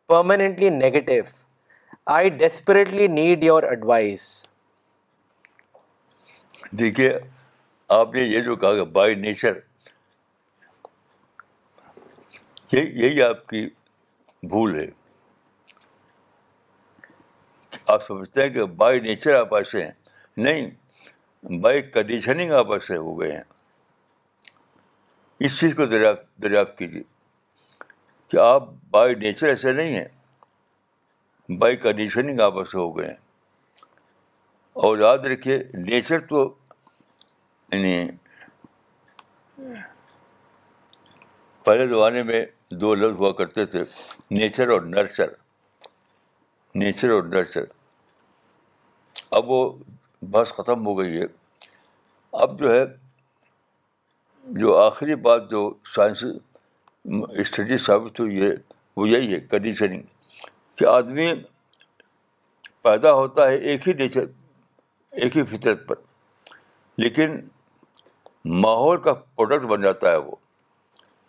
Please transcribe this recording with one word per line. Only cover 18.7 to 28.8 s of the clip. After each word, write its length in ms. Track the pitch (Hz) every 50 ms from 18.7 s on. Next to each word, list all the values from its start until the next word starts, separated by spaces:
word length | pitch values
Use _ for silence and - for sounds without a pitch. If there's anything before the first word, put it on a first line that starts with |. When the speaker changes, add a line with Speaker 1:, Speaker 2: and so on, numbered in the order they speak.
| 85 85 107 120 131
Speaker 2:
nature 460 | 127 110 110 107 - - 151 139 127
آپ 160 | 113 98 107
ایسے 280 | 104 98 - - 101 80
ہیں، 80 | 80 - _ _ _ _ _ _ _ _ 104
نہیں، 340 | 113 139 160 151 - - - _ _ _ _ - - - _ _ _ _ _ _ -
by 280 | - 87 85 95 117 135
conditioning 800 | 147 143 139 - 113 104 107 120 113 - 117 139 165 180 165
آپ 200 | 151 131 117 101
ایسے 240 | 104 95 - - 92
ہو 240 | 82 80 82 82 82
گئے 120 | 87 78
ہیں۔ 120 | 76 78 - _ _ _ _ _ _ _ _ _ _ _ _ _ _ _ _ _ _ _ _ - _ _ _ _ _ _ _ _ _ _ _ _ _ _ _ _ _ _
اس 200 | 143 139 139 -
چیز 140 | 165 160 139
کو 100 | 151 147
دریافت، 520 | 117 113 107 110 107 104 - - _ _ _
دریافت 400 | 104 101 101 104 98 - - -
کیجیے 240 | 90 82 80 - - - _ _ _ _ _ _ _ _ _ _ _ _ _ _ - - _ _ _ _ _ _ _ _
کہ 100 | - 82
آپ 260 | 104 117 131 139 127 - - -